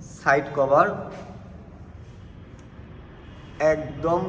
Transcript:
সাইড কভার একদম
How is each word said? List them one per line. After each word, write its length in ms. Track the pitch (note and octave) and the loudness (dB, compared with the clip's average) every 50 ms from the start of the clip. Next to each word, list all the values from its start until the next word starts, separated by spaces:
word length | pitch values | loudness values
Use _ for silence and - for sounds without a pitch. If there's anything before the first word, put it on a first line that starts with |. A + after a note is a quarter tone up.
| - - - | -16 -18 -18
সাইড 320 | - - D3+ C#3 D3+ C#3+ - - | -4 2 2 2 4 2 -2 -2
কভার 320 | D3 C3+ C3+ C#3 D3+ F#3 G#3 F3 - - - - - - - - - - - - - - - - - - - - - - - - - - - - - - - - - - - - - - - - - - - - - - - - - - - - - | 0 2 4 6 6 6 4 2 -4 -8 -10 -12 -14 -14 -16 -16 -18 -18 -18 -18 -20 -20 -20 -20 -20 -20 -18 -18 -20 -20 -20 -20 -20 -20 -20 -20 -20 -20 -20 -20 -20 -20 -20 -20 -20 -20 -20 -20 -20 -20 -20 -20 -20 -20 -20 -20 -20 -18 -18 -6 0
একদম 600 | D3 D#3 D#3 D3+ D3+ C3 C#3 C3+ D3+ E3 E3+ F3+ F#3 | 2 2 2 2 0 -6 -8 -4 -2 0 0 0 0